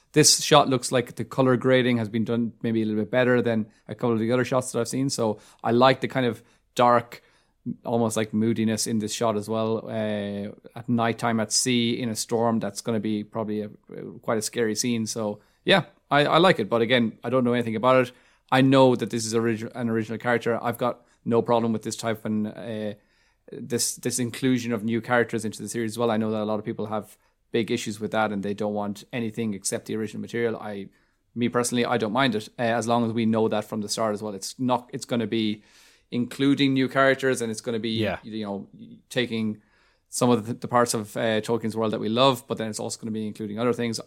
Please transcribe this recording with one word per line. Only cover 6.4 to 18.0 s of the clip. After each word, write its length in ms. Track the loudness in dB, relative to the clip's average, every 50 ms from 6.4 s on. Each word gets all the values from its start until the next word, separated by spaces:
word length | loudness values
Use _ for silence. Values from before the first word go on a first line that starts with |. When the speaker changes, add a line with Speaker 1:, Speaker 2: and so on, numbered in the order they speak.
| -10 _ _ _ _ _ _
Speaker 1:
dark 480 | 4 4 6 6 4 2 0 -8 -20 -20 _ _ _ _ _ _ _ _ -12 -12 -10 -6
almost, 320 | -2 0 0 0 0 0
like, 160 | -2 -2 -2 0
moodiness 520 | 0 0 0 0 0 0 0 0 -2 -2
in 120 | -2 -2 -2
this 140 | -4 -4 -2
shot 240 | -2 0 0 0
as 120 | 0 -2 -4
well. 400 | -4 -2 -2 -2 -2 -4 -4 -6
Uh, 640 | -6 -4 -4 -2 -2 -4 -4 -6 -6 -8 -8 -10 -12 -14 -20 -18 -18
at 120 | -12 -4 -2
nighttime 520 | 0 2 2 0 0 0 0 0 0 0
at 120 | -2 0 0
sea 460 | 0 0 2 2 2 2 0 0 -2
in 80 | -4 -4
a 80 | -4
storm, 440 | -6 -4 -2 -2 0 2 2 2 0
that's 200 | -2 -4 -6 -6
gonna 200 | -6 -4 -4 -2
be 240 | -2 -2 -2 -4 -4
probably 380 | -6 -8 -8 -6 -4 -4 -6 -6
a, 40 | -8 -12 -18 _ -18 -16
a, 60 | -14 -14 -14 -16 -10 -4
quite 160 | -2 -2 -2
a 40 | -2
scary 320 | -2 -2 0 0 0 0
scene. 320 | 0 -2 -2 -2 -2 -2
So, 340 | -4 -4 -4 -4 -4 -6 -8 _ _ _ _ _
yeah, 200 | 2 2 2 2 -2 _ _ _ _
I, 140 | 2 4 4
I 120 | 6 6 6
like 200 | 8 6 6 4
it. 100 | 2 0
But 140 | 2 2 2
again, 360 | 4 4 4 2 2 -2 -6 -6
I 60 | -2
don't 140 | 0 2 2
know 100 | 2 2
anything 220 | 0 0 -2 -2
about 300 | 0 2 4 6 6